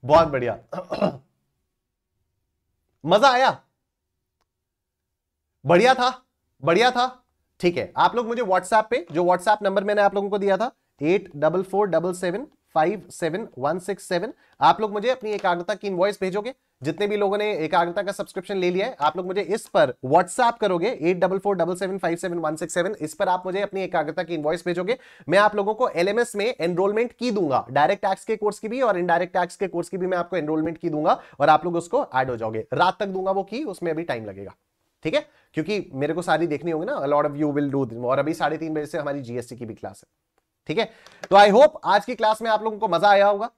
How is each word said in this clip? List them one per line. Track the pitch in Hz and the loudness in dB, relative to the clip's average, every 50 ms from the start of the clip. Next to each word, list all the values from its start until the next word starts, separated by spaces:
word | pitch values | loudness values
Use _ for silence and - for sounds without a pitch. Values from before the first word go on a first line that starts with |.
| - | 2
बहुत | 123 147 160 165 156 | 6 6 6 6 6
बढ़िया। | 139 131 123 120 104 95 - _ - | 0 -2 -2 -2 -4 -6 -10 _ -12
<clears throat> | 180 180 - - - - - 135 131 _ _ _ _ _ _ _ _ _ _ _ _ _ _ _ _ _ _ _ _ _ _ _ _ _ _ _ _ _ _ _ _ _ _ _ _ - | -12 -10 -8 -6 -4 -4 -4 -4 -6 _ _ _ _ _ _ _ _ _ _ _ _ _ _ _ _ _ _ _ _ _ _ _ _ _ _ _ _ _ _ _ _ _ _ _ _ -2
मजा | 143 175 214 247 277 | 2 2 6 6 6
आया? | 254 247 262 240 165 - _ _ _ _ _ _ _ _ _ _ _ _ _ _ _ _ _ _ _ _ _ _ _ _ _ _ _ _ _ _ _ _ _ _ _ _ _ _ _ _ _ | 6 6 2 2 0 -2 _ _ _ _ _ _ _ _ _ _ _ _ _ _ _ _ _ _ _ _ _ _ _ _ _ _ _ _ _ _ _ _ _ _ _ _ _ _ _ _ _
बढ़िया | 135 165 180 214 247 262 | 4 4 6 6 6 4
था, | 254 247 247 254 - _ _ _ _ _ _ _ _ - | 4 2 -2 -2 -4 _ _ _ _ _ _ _ _ 0
बढ़िया | 147 170 185 226 254 | 2 4 4 4 4
था। | 240 240 247 254 247 _ _ _ _ _ _ _ _ _ | 2 2 -2 -2 -2 _ _ _ _ _ _ _ _ _
ठीक | - 175 170 | 0 0 0
है, | 131 107 92 - | 0 -6 -6 0
आप | - 156 180 180 | 2 2 2 2
लोग | 233 247 | 0 -4
मुझे | 214 240 233 247 | -4 -4 -4 0
WhatsApp | 185 190 185 180 - - 220 214 - | 0 0 0 0 2 2 2 2 2
पे, | 233 262 349 - - | -2 -4 -4 -4 -2
जो | 156 180 | 0 2
WhatsApp | 175 180 180 180 226 214 214 202 | 2 2 2 2 0 0 2 2
नंबर | 196 196 196 196 | 0 0 0 0
मैंने | 202 208 208 202 | 0 2 4 2
आप | 202 196 | 2 2
लोगों | 202 202 202 | 0 -2 -2
को | 190 208 | -2 -2
दिया | 196 202 190 | 0 0 0
था, | 185 214 254 - _ _ _ _ _ 139 | 0 0 -4 -6 _ _ _ _ _ 0
एट | 151 180 208 - - - | 0 0 0 0 -4 -8
डबल | 143 143 156 160 185 190 | 0 0 0 2 0 -4
फ़ोर | 185 - 196 214 | -2 0 0 0
डबल | 202 170 165 160 180 180 | 2 0 0 0 0 -4
सेवन | 180 196 180 175 208 269 320 _ _ _ _ _ | -4 -4 -4 -4 -4 -8 -12 _ _ _ _ _
फ़ाइव | - 156 170 208 208 156 - | 0 2 2 0 -4 -10 -16
सेवन | - - 170 160 156 190 226 - _ - | -12 -6 -6 -4 -4 -4 -8 -10 _ -6
वन | 123 143 165 185 | -4 -4 -4 -4
सिक्स | 180 - 202 185 - - | -4 -6 -8 -8 -6 -4
सेवन, | 185 175 180 233 311 _ _ _ _ _ | -4 -4 -4 -6 -10 _ _ _ _ _
आप | 139 147 175 - | 4 4 4 4
लोग | 220 214 196 | 2 -4 -4
मुझे | 214 202 240 | -4 -2 -2
अपनी | 208 - - 214 | -2 -2 -4 -6
एकाग्रता | 208 202 - 190 175 170 175 - 185 | -6 -2 0 0 0 0 -2 -6 -6
की | 185 - | -6 -6
इनवॉइस | 202 190 175 180 202 208 - | -6 0 0 0 0 0 -2
भेजोगे। | 190 185 180 208 208 240 - _ _ _ _ _ 127 | -6 -4 -4 -4 -6 -6 -12 _ _ _ _ _ -6
जितने | 143 165 170 208 | -6 -2 -2 -2
भी | 202 214 | 0 0
लोगों | 208 202 196 196 208 | 0 0 0 0 0
ने | 208 214 208 | 0 -2 -2
एकाग्रता | 165 160 156 180 180 170 175 170 208 202 | -2 -2 0 2 2 0 2 -2 -4 -4
का | 185 196 | -4 -6
सब्सक्रिप्शन | - 202 - - 196 180 - 208 | -8 -10 -10 -10 -12 -8 -6 -4
ले | 190 180 180 | -2 0 0
लिया | 180 185 196 | 0 0 -2
है, | 240 254 - | -4 -4 0
आप | 139 151 151 | -2 0 0
लोग | 180 180 | -2 -8
मुझे | 180 185 196 196 | -6 -4 -4 -4
इस | 151 190 220 - | -2 -4 -6 -6
पर | - _ 196 160 135 123 _ - | -2 _ 2 2 2 0 _ -4
WhatsApp | 127 139 170 185 175 - - 247 233 233 - | 2 4 4 4 2 0 0 0 0 2 0
करोगे, | - 202 185 175 165 214 | -2 0 0 0 0 -2
एट | 262 - 143 170 185 180 | -4 -2 0 0 0 2
डबल | 175 185 190 196 | 0 0 0 -2
फोर | 190 202 202 | -2 -2 0
डबल | 180 170 165 185 | 0 0 -2 -2
सेवन | 175 202 185 190 196 | -4 -4 -6 -6 -4
फाइव | - 175 165 | -2 -2 -2
सेवन | 170 - 185 170 175 | -2 -4 -6 -6 -4
वन | 160 151 156 | -4 -4 -4
सिक्स | 156 180 160 - | -4 -8 -6 -2
सेवन। | 180 170 190 214 - | -2 -2 -2 -4 -6
इस | 151 151 - | -8 -10 -4
पर | - 202 185 | -4 -2 0
आप | 180 180 185 | 0 -2 -2
मुझे | 185 180 196 | -4 -4 -4
अपनी | 208 196 - 196 190 | -4 -4 -4 -6 -6
एकाग्रता | 185 185 170 156 147 151 185 180 | -2 -2 -2 -2 -2 -4 -6 -6
की | 160 170 | -6 -6
इनवॉइस | 160 147 147 165 175 - | -4 -2 -2 -2 -2 -2
भेजोगे, | 175 175 165 180 185 240 262 - - - - - - | -4 -4 -4 -2 -4 -4 -4 -6 -20 -20 -20 -4 2
मैं | 156 190 | 4 6
आप | 208 214 208 | 6 4 4
लोगों | 208 196 196 220 | 0 -2 -2 -2
को | 214 254 220 | -2 -2 -2
एलएमएस | - 160 233 240 247 226 240 233 - | 0 0 0 0 2 0 -2 -2 -2
में | 202 196 226 | -4 -4 -4
एनरोलमेंट | 254 _ 156 170 180 165 190 202 208 220 240 240 - | -4 _ -4 -2 0 0 0 0 2 0 -2 -2 -4
की | _ 233 247 | _ -4 -2
दूंगा, | 220 214 185 147 131 113 - - | -2 0 0 2 0 0 0 0
डायरेक्ट | 127 139 147 160 202 196 - | 0 2 2 2 2 0 0
टैक्स | 196 190 - - | -2 -2 -2 -4
के | - 220 | -6 -6
कोर्स | 208 208 208 196 - | -2 -2 -2 -4 -4
की | - 220 | -8 -8
भी | 220 262 | -4 0
और | 262 233 202 175 | 0 0 2 0
इनडायरेक्ट | 175 180 165 175 180 175 _ | 0 0 0 0 0 -2 _
टैक्स | 190 180 180 - | -2 -2 -2 -4
के | - 208 180 | -6 -6 -6
कोर्स | 170 170 175 - | -4 -6 -6 -6
की | - | -6
भी | 190 180 | -6 -4
मैं | 180 185 180 | -2 -2 -2
आपको | 170 175 - | -2 -2 -4
एनरोलमेंट | 180 151 151 156 160 156 165 165 151 | -4 -2 -2 -2 -2 -2 -4 -6 -6
की | - 175 | -6 -4
दूंगा | 156 151 151 175 233 254 - - - _ | -4 0 2 2 0 0 -2 -20 -4 _
और | 139 151 | 4 4
आप | 156 151 - | 4 4 4
लोग | 175 170 | 0 -4
उसको | 170 165 - - 262 277 - - | -4 -4 -2 -2 -2 -2 0 -2
ऐड | 127 131 131 | -2 -2 -2
हो | 123 | -2
जाओगे। | 113 113 110 110 110 107 _ - | -4 -4 -4 -4 -6 -6 _ 0
रात | 143 175 185 180 _ | 2 2 2 2 _
तक | 214 202 | -6 -6
दूंगा | 190 190 185 190 | -6 -4 -2 -2
वो | 190 196 190 | -2 -2 -2
की, | 196 214 240 320 | -4 -8 -8 -8
उसमें | 277 185 - 180 170 156 | -8 -10 -6 -6 -4 -4
अभी | 151 170 | -4 -4
टाइम | 165 135 120 110 | -6 -6 -8 -6
लगेगा, | 104 95 95 98 95 - _ _ _ _ _ _ _ _ _ _ | -10 -12 -12 -14 -16 -16 _ _ _ _ _ _ _ _ _ _
ठीक | 156 196 | -2 -2
है, | 294 294 _ _ _ _ _ _ | -2 -2 _ _ _ _ _ _
क्योंकि | - 156 160 214 202 175 - - | -6 -4 -2 -4 -4 -4 -6 -6
मेरे | 131 139 147 160 | -4 -4 -2 -2
को | 170 170 | -4 0
सारी | 175 165 160 170 | 0 0 0 2
देखनी | 170 147 139 143 170 | 0 -2 -4 -4 -4
होगी | 165 156 170 | -4 -4 -4
ना, | 220 294 | -4 -4
a | 240 147 139 | -4 -2 0
lot | 147 147 147 151 | 2 2 2 0
of | 143 | -2
you | 143 156 151 143 | -2 -2 0 0
will | 143 143 143 | 0 -2 -2
do | 135 139 135 | -2 -2 -2
them। | 120 113 117 123 | -2 -6 -6 -2
और | 120 127 139 | -2 0 0
अभी | 139 151 165 | 0 -2 -2
साढ़े | 160 170 147 156 | -2 -2 -2 -2
तीन | 156 160 160 156 | -4 -6 -6 -6
बजे | 156 151 | -6 -6
से | 147 - 160 | -6 -6 -6
हमारी | 143 143 143 143 135 | -6 -6 -6 -8 -8
जीएसटी | 117 120 123 117 117 127 | -8 -10 -10 -10 -10 -12
की | 117 120 | -14 -14
भी | 110 110 | -14 -14
क्लास | - - 101 95 - - | -14 -14 -16 -16 -16 -20
है, | _ _ _ _ _ _ _ _ _ _ _ _ - | _ _ _ _ _ _ _ _ _ _ _ _ -6
ठीक | 151 180 | -4 -4
है। | 220 - - - _ - - - - - | -4 -4 -6 -20 _ -20 -20 -18 -4 4
तो | 180 | 8
I | 196 202 214 190 | 8 8 8 8
hope | 220 285 302 - - - | 8 8 6 6 2 0
आज | 165 190 214 208 | 2 2 2 2
की | - 247 | 0 -6
क्लास | 202 226 214 220 214 226 | 0 2 0 0 0 0
में | 226 | -2
आप | 220 214 214 | -2 0 0
लोगों | 226 214 202 | -4 -6 -4
को | 208 214 | -2 0
मजा | 170 165 170 202 | 0 4 6 6
आया | 202 196 196 | 6 8 6
होगा। | 202 208 196 214 233 _ | 4 4 2 -2 -8 _